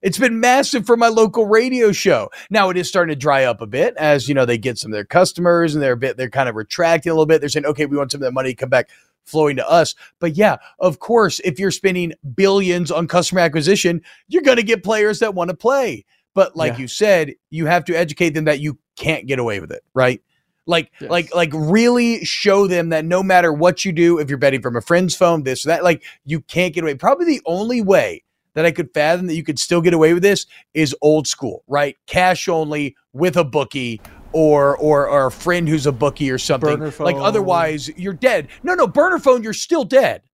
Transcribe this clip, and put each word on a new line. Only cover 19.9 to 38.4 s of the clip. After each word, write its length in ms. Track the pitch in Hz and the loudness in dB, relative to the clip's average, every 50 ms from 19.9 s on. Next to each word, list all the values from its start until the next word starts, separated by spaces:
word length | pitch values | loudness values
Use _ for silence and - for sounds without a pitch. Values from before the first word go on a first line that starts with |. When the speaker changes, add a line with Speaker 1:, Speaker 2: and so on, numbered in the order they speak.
| _ | _
Speaker 1:
right? 260 | 127 127 127 127 123 _ _ _ _ _ _ _ _ _ | 0 2 2 0 -2 _ _ _ _ _ _ _ _ _
Like, 240 | - 170 170 160 _ _ _ | -2 -2 -2 -2 _ _ _
Speaker 2:
Yes. 100 | 147 131 | -8 -4
Speaker 1:
like, 240 | 165 175 170 - - | -2 -2 -2 -2 -2
like, 160 | 175 175 160 139 | -2 -2 -2 -2
really 720 | 160 156 151 180 214 233 240 240 247 240 233 233 208 170 | -4 -2 2 2 4 4 4 4 2 2 0 -2 -2 -4
show 420 | - - - - 202 196 202 202 | -8 -8 -2 0 2 2 2 2
them 220 | 190 180 175 165 165 | 2 0 -2 -2 -2
that 140 | 165 156 156 | -2 -4 -2
no 180 | 165 175 185 190 | 0 -2 -2 0
matter 300 | 190 185 180 175 170 151 | 4 4 4 4 4 0
what 320 | 147 160 180 175 - - | 2 2 2 2 0 -4
you 80 | 196 175 | -6 0
do, 260 | 156 170 170 170 160 | 2 2 2 2 2
if 100 | 151 135 | 0 -4
you're 100 | 143 131 | -4 0
betting 240 | 143 139 135 131 110 | 0 0 0 0 -4
from 140 | 123 120 | -4 -6
a 40 | 120 | -6
friend's 340 | 110 - 170 175 185 180 - | -2 0 0 0 2 0 0
phone, 280 | - 185 175 170 160 143 | 0 2 2 2 0 -2
this, 220 | 131 131 - - | -4 -6 -4 -2
that, 180 | 143 165 156 175 | -2 -2 0 2
like, 220 | 175 170 - _ - - _ _ | 0 0 0 _ -18 -20 _ _
you 160 | 135 156 160 | -8 -8 -8
can't 320 | - _ - 165 180 180 147 | -8 _ -4 -2 -2 -2 -2
get 120 | 175 165 | -4 -4
away. 100 | 156 143 | -4 -6
Probably 320 | 127 - 202 277 339 349 | -2 0 0 0 2 0
the 160 | 339 294 240 - | -2 -2 -2 -2
only 360 | - 165 185 208 226 247 240 214 | -6 -4 -4 -4 -2 -2 -2 2
way 400 | 185 196 170 123 101 85 - _ _ _ _ _ _ _ | 4 4 4 2 0 -4 -10 _ _ _ _ _ _ _
that 100 | 147 160 | 0 0
I 60 | 170 | 0
could 240 | 165 170 165 127 _ | 0 -2 -8 -4 _
fathom 320 | 156 147 151 170 180 185 | 0 2 2 2 0 -2
that 80 | 180 156 | -4 -6
you 80 | 165 160 | -6 -4
could 160 | - 147 139 | -6 -6 -6
still 220 | - - 175 175 | -2 0 0 2
get 120 | 165 180 170 | 2 2 4
away 220 | 165 156 160 170 | 6 4 4 4
with 80 | 175 175 | 4 2
this 240 | 202 202 - - _ - - _ _ _ | 2 2 0 -4 _ -18 -20 _ _ _
is 220 | 151 160 139 139 - - | -2 -2 -2 -2 0 2
old 240 | 151 156 156 147 | 2 4 4 0
school, 380 | - - _ - 117 90 87 _ | -4 -8 _ -8 -10 -10 -10 _
right? 300 | _ 131 143 147 143 135 _ _ | _ -2 -2 -2 -2 -4 _ _
Cash 420 | - - 190 180 185 185 - - - | -4 0 2 2 2 2 0 -2 -4
only 460 | 175 160 160 147 151 151 147 139 - _ _ _ _ | -2 -2 -2 -4 -4 -6 -6 -6 -8 _ _ _ _
with 240 | 127 160 185 151 | -2 -2 0 2
a 80 | 175 165 | 0 -2
bookie 560 | 135 113 151 135 110 - 139 127 120 113 107 - - - - - - | 0 0 -4 -4 -2 -6 -8 -6 -6 -8 -10 -12 -20 -20 -20 -20 -6
or, 460 | - 160 160 156 151 147 143 139 143 | -2 2 4 4 4 4 4 2 2
or, 320 | - 147 151 151 143 143 107 | 0 2 2 2 2 2 2
or 180 | 131 143 135 | 2 2 2
a 60 | 131 - | 0 -4
friend 360 | - - 170 175 175 170 151 | -4 -4 -2 -2 0 0 0
who's 180 | 156 156 131 | -2 0 0
a 40 | 147 | -2
bookie 400 | 139 117 151 143 - - 147 135 | -2 0 -2 -2 -2 -2 -4 -4
or 80 | 131 127 | -4 -4
something. 380 | - - 151 131 135 151 147 147 | -2 -2 -2 0 2 0 0 0
Speaker 2:
Burner 140 | 156 151 - - | -4 -8 -8 -2
Speaker 1:
Like, 160 | 151 170 175 | -2 -2 -2
Speaker 2:
phone. 80 | 185 185 | 0 0
Speaker 1:
otherwise, 640 | 202 214 220 196 185 180 170 165 160 156 151 127 156 - | 0 0 0 0 0 0 0 0 -2 -4 -6 -8 -12 -12
you're 160 | - 180 196 190 | -10 -10 -10 -8
dead. 340 | 143 - 254 233 180 | 0 0 0 0 0